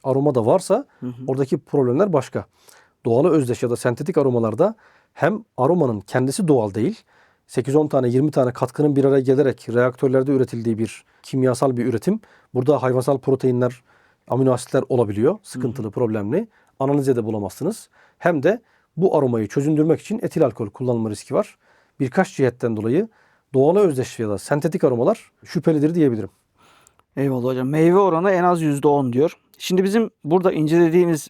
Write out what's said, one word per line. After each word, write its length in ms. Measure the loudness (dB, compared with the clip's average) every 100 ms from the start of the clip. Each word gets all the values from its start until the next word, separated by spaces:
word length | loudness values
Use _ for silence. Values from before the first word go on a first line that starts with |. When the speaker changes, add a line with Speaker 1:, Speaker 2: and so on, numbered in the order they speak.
Speaker 1:
aroma 320 | -4 0 0 2
da 100 | 2
varsa 400 | 2 2 -2 -2 _
Speaker 2:
Hı 60 | -12
hı. 80 | -10 -6
Speaker 1:
oradaki 300 | -4 -2 -4
problemler 560 | -2 0 2 2 0
başka. 320 | 0 -2 -8 -10 _ _ -20 _ _ 0
Doğala 240 | 2 4
özdeş 340 | 2 0 -2
ya 60 | -2
da 60 | -2
sentetik 420 | -2 -2 -2 0
aromalarda 580 | 0 0 0 0 0 -2 _ _ _
hem 300 | -2 -2 -2 -6 -2
aromanın 420 | 0 2 0 -2
kendisi 480 | -4 -2 -2 0 2
doğal 260 | 2 0
değil, 300 | -2 -4 -4 _ _ _ _ _
sekiz 280 | -6 0 0
on 120 | 2
tane, 200 | 0 0
yirmi 220 | 0 0
tane 220 | 0 -2
katkının 420 | -2 -4 0 0 2
bir 100 | 2
araya 160 | 2
gelerek 480 | 2 2 0 -2 -4
reaktörlerde 640 | 0 0 0 0 0 2
üretildiği 460 | 0 -2 -4 -4 -4
bir 280 | -4 -8 _ _
kimyasal 540 | -8 -2 0 0 -2 -2
bir 80 | -2
üretim. 340 | -2 -2 -4 -6 _ _
Burada 300 | -2 2 2
hayvansal 340 | 2 0 0 -2
proteinler, 640 | 0 0 0 0 -2 -4 _ _ _ _ -6
amino 240 | 0 2
asitler 320 | 0 -2 -4 0
olabiliyor, 480 | 0 0 0 0 -2
sıkıntılı, 420 | -8 -8 -6 -6 -8
Speaker 2:
Hı 20 |
hı. 40 |
Speaker 1:
problemli. 560 | -4 -4 -4 -4 -4 -6 _ _ -6
Analize 360 | -2 0 0 -2
de 80 |
bulamazsınız. 640 | -2 -6 -8 -6 -8 -8 -14 _ _ _
Hem 260 | -2 0
de 180 | 0 -2 -6 _ _ -2
bu 200 | 0 2
aromayı 300 | 0 -2 -4
çözündürmek 540 | -4 -2 0 2 0
için 180 | -4 -8
etil 220 | -6 0 0
alkol 240 | 0 -10
kullanılma 400 | -6 -4 -2 -4
riski 240 | -6 -4
var. 240 | -4 -4 _ _ _ _ -8
Birkaç 360 | -4 -2 -2 0
cihetten 420 | -2 0 -4 -4
dolayı 300 | -2 -2 -2 _ _ _ _
doğala 260 | 2 4 4
özdeş 400 | 2 0 -6 -6
ya 100 | -6
da 80 | -6
sentetik 460 | -4 -2 -2 0
aromalar 480 | 0 2 0 -2 -6 _ -10
şüphelidir 500 | -2 0 2 2 2
diyebilirim. 340 | 0 0 -6 _ _ _ _ _ _ _ _ -4
Speaker 2:
Eyvallah 260 | -2 -2
hocam. 260 | -2 -2 -2
Meyve 300 | 2 4 4
oranı 320 | 4 2 2
en 120 | 2
az 180 | 2 2
yüzde 260 | 0 0 2
on 260 | 2 2
diyor. 240 | 0 0 -2 _ -14
Şimdi 260 | -2 0
bizim 260 | 2 0 -2 -6
burada 280 | -2 0 2
incelediğimiz 760 | 0 2 4 4 4 2 0